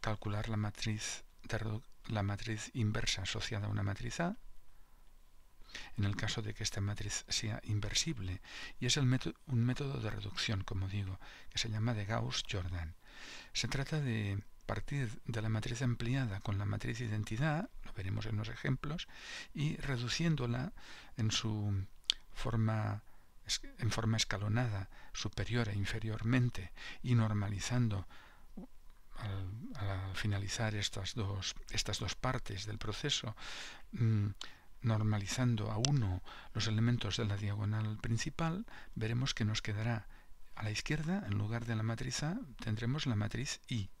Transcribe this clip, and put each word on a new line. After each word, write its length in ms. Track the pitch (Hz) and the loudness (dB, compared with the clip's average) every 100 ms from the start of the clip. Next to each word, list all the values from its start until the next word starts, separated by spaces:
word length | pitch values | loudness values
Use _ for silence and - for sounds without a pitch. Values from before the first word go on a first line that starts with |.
calcular 500 | - 107 107 101 113 | 0 -2 -2 -2 0
la 80 | 110 | 0
matriz 680 | 104 - 110 107 - - - - | 0 -2 -2 -2 -4 -8 -10 -16
de 140 | - 113 | -4 -2
redu-, 240 | 110 107 - - - | -2 -4 -6 -16 -2
la 140 | 110 | 2
matriz 480 | 101 101 - 107 - | 2 0 -2 -4 -2
inversa 480 | 139 107 107 104 - | 2 4 4 2 2
asociada 460 | 95 113 - 101 101 | 0 -2 -2 0 0
a 20 | |
una 120 | 101 | 0
matriz 380 | 101 104 120 - | 0 0 -4 0
A, 160 | 170 226 - - - - - - - - - - - - - - - - | 0 0 -6 -10 -10 -14 -16 -18 -20 -20 -20 -20 -20 -18 -14 -10 -8 -2
en 80 | |
el 100 | 101 | 0
caso 280 | 101 104 - | 0 0 -2
de 100 | 107 | -2
que 100 | 107 | -2
esta 200 | 107 - | -2 0
matriz 420 | 101 104 107 - - | 0 0 -2 -4 -2
sea 320 | - - 107 | -2 0 -4
inversible, 800 | - 104 101 - - 120 92 92 - - - - | 0 0 2 2 0 0 -2 -4 -6 -10 -10 -2
y 60 | |
es 140 | 123 151 | 2 6
el 80 | 131 | 6
meto-, 260 | 127 - - - | 6 2 -6 0
un 180 | 127 | 2
método 360 | 117 123 139 135 | 4 2 0 -2
de 100 | 107 | -2
reducción, 520 | 104 101 92 - 107 | -2 -4 -2 2 2
como 260 | 92 92 95 | 0 -2 0
digo, 300 | 101 98 92 - - - | 0 -2 -4 -10 -12 -6
que 80 | - | -2
se 140 | 120 | 0
llama 240 | 107 113 | 2 2
de 100 | 113 | 0
Gauss-Jordan. 920 | 98 117 113 - - 101 87 87 82 - - - - - - | 0 0 0 -2 0 -2 0 -2 -4 -8 -16 -14 -12 -12 -6
Se 140 | - 110 | -2 0
trata 300 | 131 139 156 | 2 2 2
de 440 | 139 110 101 98 - - - | 4 4 2 0 -2 -12 -4
partir 560 | 107 - 143 127 - | -2 0 2 0 -2
de 160 | - 117 | -2 0
la 80 | 110 | 2
matriz 320 | 110 110 120 | 2 2 2
ampliada 600 | 131 120 117 135 127 98 | 2 2 2 2 2 0
con 180 | - 101 | 0 0
la 80 | 101 | 2
matriz 340 | 101 120 113 | 0 0 -2
identidad, 680 | 120 107 107 110 156 151 214 - | 0 0 0 2 2 2 0 -6
lo 100 | - | -8
veremos 320 | - 95 104 107 | -4 -2 0 0
en 100 | 107 | 0
los 120 | 107 | -2
ejemplos, 600 | 113 - 131 147 165 - - - - - | -2 0 0 0 -4 -6 -10 -10 -10 -8
y 220 | - 147 - | -2 -2 0
reduciéndola 1000 | 131 127 120 - 165 151 123 120 147 - - - - - | -2 -2 0 2 4 4 2 0 0 -6 -12 -14 -12 0
en 140 | 110 | 2
su 560 | - 110 107 104 98 98 - - - - | 4 2 0 2 2 0 -8 -4 -4 -2
forma 680 | - 123 113 110 110 107 107 - - - - - | -2 2 4 4 2 0 -2 -8 -16 -16 -18 -4
es-, 160 | - - - | -4 -4 -2
en 120 | 110 | 0
forma 280 | - 110 110 | 2 2 4
escalonada, 720 | - 101 104 110 123 101 95 - - | 2 2 2 4 2 0 -4 -8 -10
superior 560 | - 107 - 98 120 113 | -4 -2 0 2 2 2
e 60 | 101 | 2
inferiormente, 960 | 98 110 110 110 110 127 123 - 104 - - - | 0 0 -2 0 4 6 6 2 -6 -8 -10 -6
y 120 | 120 | 4
normalizando 920 | 120 110 104 101 101 - 123 120 98 90 - - - - - - - - - - - | 6 6 4 2 0 0 4 4 2 -4 -12 -16 -16 -12 -12 -12 -12 -14 -16 -10 -6
al, 340 | 107 98 95 107 202 254 | -4 -4 -4 -6 -8 -2
al 400 | 98 95 95 92 | 0 0 -2 0
finalizar 580 | 107 101 101 - 110 | 2 2 0 0 2
estas 400 | 107 101 - 95 | 2 0 0 -2
dos, 400 | - 98 101 95 - - | -2 0 0 -2 -6 -4
estas 280 | 110 - 104 | -2 0 0
dos 160 | 101 - | -2 0
partes 500 | 127 127 - 101 104 | 0 0 -2 -4 -4
del 120 | 104 | -4
proceso, 580 | 107 107 147 - 117 110 - - - - - | -2 -2 0 0 -2 -6 -8 -8 -8 -10 -10
mm, 360 | 208 113 110 104 - - - - - | 2 4 6 2 -2 -8 -10 -14 -4
normalizando 920 | 117 110 107 107 98 - 123 113 104 | 2 4 4 2 2 2 4 4 2
a 80 | 107 | 2
uno 440 | 123 139 104 90 - - - | 4 4 4 0 -4 -12 -6
los 140 | - 113 | 0 2
elementos 500 | 110 117 120 104 98 | 4 6 4 2 2
de 80 | |
la 120 | 110 101 | 2 2
diagonal 600 | 104 104 104 107 110 107 | 0 0 2 2 0 -2
principal, 680 | - 113 - - 165 175 233 - - | 0 0 0 2 0 0 -4 -10 -8
veremos 400 | - 110 120 135 | -2 0 2 2
que 100 | - | 2
nos 180 | 107 110 | 2 2
quedará 460 | - 107 110 117 - - - - - - | 0 0 0 0 -4 -14 -14 -12 -10 -4
a 60 | |
la 80 | 101 | -2
izquierda, 540 | 104 - 151 156 196 175 | -2 0 0 2 0 2
en 120 | 101 | 0
lugar 260 | 104 117 | 2 0
de 120 | 117 113 | 0 0
la 60 | |
matriz 400 | 110 113 127 131 | 2 0 -2 0
A, 160 | 147 202 160 117 | 0 -2 -4 -6
tendremos 440 | - 107 120 143 147 | -2 0 2 2 2
la 80 | |
matriz 460 | 107 107 117 139 - - | 2 2 0 -2 -4 -2
I 220 | 123 98 - | -2 -2 -6